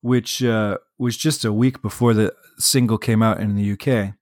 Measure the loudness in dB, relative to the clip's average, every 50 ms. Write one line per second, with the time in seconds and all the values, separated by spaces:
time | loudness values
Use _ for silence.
0 | 0 2 0 0 0 -2 -6 -2 0 0 2 2 0 -2 -2 -6 _ _ _ _
1 | -4 -4 -4 -2 -2 -2 -2 0 -2 -2 2 2 2 2 0 -2 -10 -10 -4 0
2 | 2 4 4 4 2 0 -2 _ _ _ _ -4 -2 0 2 2 2 2 0 0
3 | 0 0 2 2 4 2 2 0 -2 -2 -2 -2 -2 -2 -4 -4 -2 -2 0 0
4 | -2 -4 -8 _